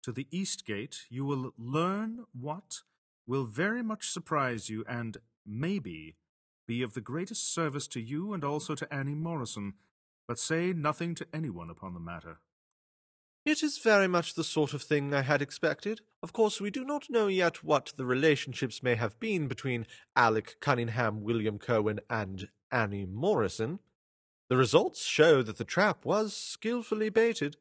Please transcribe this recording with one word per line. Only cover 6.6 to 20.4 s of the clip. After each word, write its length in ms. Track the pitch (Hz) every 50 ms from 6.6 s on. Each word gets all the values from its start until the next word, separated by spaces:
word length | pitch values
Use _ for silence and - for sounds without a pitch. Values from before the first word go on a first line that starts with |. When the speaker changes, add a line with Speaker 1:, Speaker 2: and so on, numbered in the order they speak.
| _
Speaker 1:
be 160 | - 117 120
of 120 | 127 113 -
the 60 | 131
greatest 520 | 101 - 123 165 185 196 226 - - -
service 340 | - 175 165 151 135 143 135 -
to 120 | - 127
you 320 | 110 113 139 151 185 208
and 120 | 208 180 143
also 300 | 143 147 151 - - 151
to 180 | 135 156 -
Annie 220 | 147 139 135 139 147
Morrison, 640 | 151 160 170 170 151 123 110 - 110 101 101 95 _ _ _ _ _ _ _ _ _ _
but 120 | - 120 -
say 340 | - - 160 165 175 180
nothing 420 | 185 165 143 151 151 - 175 175 165
to 120 | - 165 - -
anyone 360 | 156 160 135 90 87 85 82
upon 240 | 82 - - 95 90
the 60 | 87
matter." 400 | 82 85 85 82 73 82 78 _ _ _ _ _ _ _ _ _ _ _ _ _ _ _ _ _ _ _ _ _ _
Speaker 2:
It 180 | 294 311 -
is 160 | 311 302 277 -
very 280 | - 226 214 202 196
much 280 | 185 180 175 165 - -
the 100 | 170 156
sort 300 | - - 160 151 139 -
of 80 | 139
thing 320 | - - 151 147 139 143 143
I 80 | 139
had 180 | 135 131 151 139
expected. 640 | 143 139 - - - 156 151 - - 202 226 220 _ _ _ _
Of 100 | - 202
course, 280 | - - 220 208 - -
we 100 | 196 208
do 140 | 202 254 262
not 240 | 269 294 285 - -
know 180 | 247 233 214 202
yet 360 | 190 185 180 170 170 - -
what 280 | 151 151 139 - - -
the 80 | - 135
relationships 800 | 123 127 131 147 160 147 135 - 143 120 - 143 120 - -
may 140 | - 123 120
have 220 | 110 117 107 - _
been 300 | - 220 208 180 151 131
between 380 | 117 - - 135 123 117 113 - - - - _ _
Alec 460 | 131 123 113 110 110